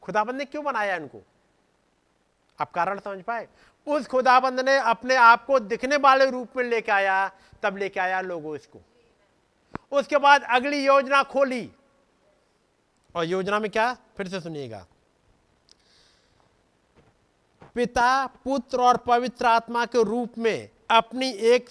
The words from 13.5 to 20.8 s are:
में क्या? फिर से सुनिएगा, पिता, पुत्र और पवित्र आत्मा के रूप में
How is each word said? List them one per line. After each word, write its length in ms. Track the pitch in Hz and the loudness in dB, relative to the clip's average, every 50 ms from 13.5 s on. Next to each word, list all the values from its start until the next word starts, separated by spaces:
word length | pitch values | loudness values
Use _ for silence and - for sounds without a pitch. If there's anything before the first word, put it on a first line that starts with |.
| 208 208 | -4 -4
में 120 | 214 208 | -4 -4
क्या? 220 | - 220 220 247 247 | -4 -2 -2 -2 -4
फिर 340 | - _ _ _ - 202 180 | -8 _ _ _ -14 -12 -10
से 140 | 185 190 | -10 -12
सुनिएगा, 460 | 160 170 160 147 135 120 110 98 87 - _ _ _ _ _ _ _ _ _ _ _ _ _ _ _ _ _ _ _ _ _ _ _ _ _ _ _ _ _ _ _ _ _ _ _ _ _ _ _ _ _ _ _ _ _ _ _ _ _ _ _ _ _ _ - - - | -10 -10 -12 -12 -12 -12 -14 -16 -18 -20 _ _ _ _ _ _ _ _ _ _ _ _ _ _ _ _ _ _ _ _ _ _ _ _ _ _ _ _ _ _ _ _ _ _ _ _ _ _ _ _ _ _ _ _ _ _ _ _ _ _ _ _ _ _ -20 -10 -6
पिता, 520 | 233 247 240 247 254 240 247 262 269 269 254 | -4 -4 -4 -2 0 0 2 2 0 -2 -6
पुत्र 540 | - _ - 262 269 277 - - - 247 | -10 _ -8 -6 -6 -6 -6 -6 -2 2
और 160 | 247 247 247 - | 2 2 2 2
पवित्र 480 | - 247 240 240 247 247 - - 240 | 0 0 0 0 0 -2 -4 -2 0
आत्मा 400 | 240 226 233 226 - 240 233 240 | 2 2 2 0 -2 -4 -4 -4
के 180 | 233 - 247 226 | -2 0 0 0
रूप 340 | 196 220 247 240 220 - 226 | 0 0 -4 -6 -8 -6 -4
में 320 | 233 226 196 127 104 - _ _ | -2 -2 -2 -4 -6 -12 _ _